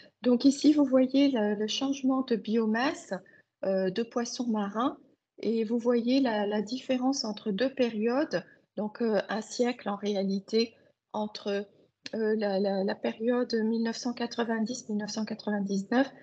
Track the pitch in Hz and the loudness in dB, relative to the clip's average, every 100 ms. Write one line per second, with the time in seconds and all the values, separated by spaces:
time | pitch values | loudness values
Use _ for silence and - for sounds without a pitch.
0 | - _ 247 240 269 269 285 302 269 262 | -20 _ 2 4 4 4 4 4 4 4
1 | 254 277 285 254 208 208 214 - 269 277 | 4 4 4 4 0 0 -2 -2 -2 0
2 | 262 262 262 233 - 226 220 220 277 339 | 0 0 0 -2 0 0 2 2 0 -2
3 | - 185 - - _ - 190 190 190 190 | -8 -10 -10 -20 _ -6 -2 0 0 -2
4 | 233 240 240 - 240 214 202 208 269 - | -4 -4 -4 -4 -2 0 -2 0 -2 -2
5 | - _ _ - - 226 214 240 240 240 | -18 _ _ -8 -2 0 0 0 2 2
6 | 233 269 254 214 208 214 208 254 - 254 | 4 4 4 2 0 0 -2 -6 -2 0
7 | 254 277 220 208 220 196 262 269 240 214 | 0 -2 -4 -6 -4 0 -2 0 -2 0
8 | 226 254 311 170 - _ _ - 214 - | 0 0 0 -2 -6 _ _ -8 -6 -2
9 | 233 202 - 202 214 - 240 240 202 202 | 0 0 0 -4 -6 -2 -2 -2 -6 -4
10 | 202 202 196 196 - 220 226 _ _ _ | -2 -2 0 -2 -2 0 0 _ _ _
11 | _ 208 214 - 208 202 202 _ _ _ | _ -6 -6 -6 -4 -4 -6 _ _ _
12 | - 226 214 220 202 190 202 196 196 214 | -10 -2 0 2 2 2 2 0 0 -2
13 | 233 226 226 247 240 226 214 226 226 226 | -4 -2 0 0 0 0 0 0 -2 -4
14 | 240 240 233 - 233 226 220 254 - 208 | -6 -6 -6 -4 -2 -2 -2 -4 -6 -4
15 | 208 226 214 220 - 208 196 196 196 240 | -4 -6 -6 -6 -4 -2 -2 -2 0 0
16 | 269 - | 0 -4